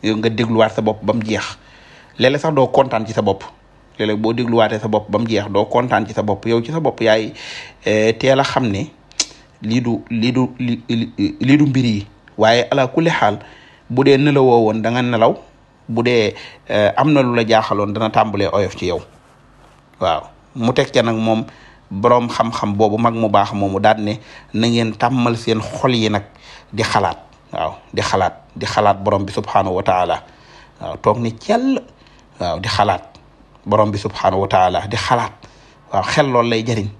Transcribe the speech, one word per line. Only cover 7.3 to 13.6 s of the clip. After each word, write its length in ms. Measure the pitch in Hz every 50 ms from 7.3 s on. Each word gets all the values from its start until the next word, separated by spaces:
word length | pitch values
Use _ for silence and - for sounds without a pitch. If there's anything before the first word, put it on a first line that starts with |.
| - - - - - - - - - _ -
eh, 280 | 98 104 107 107 110 113 113
teel 200 | - 131 135 135
a 40 | 135
xam 240 | - - 135 131 117
ne 160 | 101 92 - - - _ _ _ - - - - - - - _ _ _ -
lii 180 | 110 113 127
du, 220 | 120 117 117 107 - -
lii 200 | 120 113 110 123
du, 160 | 123 131 127 123 123 -
li, 220 | 127 120 120 - - -
li, 460 | 117 117 113 107 - - 101 101 - -
lii 180 | - 123 139 151
du 80 | 151
mbir 200 | 147 127 131 127
yi. 220 | 120 107 101 101 - - _ _ - - -
Waaye 300 | 107 110 117 120 117 -
ala 160 | 135 139 131 123
kulli 220 | - 160 165 165
xaal, 300 | - - - 107 104 147 - - - -